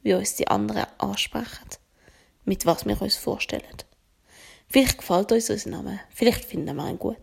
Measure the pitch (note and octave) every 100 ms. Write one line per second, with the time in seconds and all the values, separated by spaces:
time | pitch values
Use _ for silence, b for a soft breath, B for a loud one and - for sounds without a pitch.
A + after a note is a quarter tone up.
0 | G#3+ F#3 G3 - - G3+ G#3 G#3 - -
1 | G3+ G3+ - A3+ A#3 - - - _ b
2 | b b b b - F#3+ - E3 G#3 G#3
3 | G3+ - - - - - - - - _
4 | _ _ B B B B B C4 C4 -
5 | - F3+ G#3 A3+ A3+ G#3 G#3+ - G#3 G3+
6 | - - A3+ - - F3+ D3+ C#3+ C#3+ F3+
7 | - A3+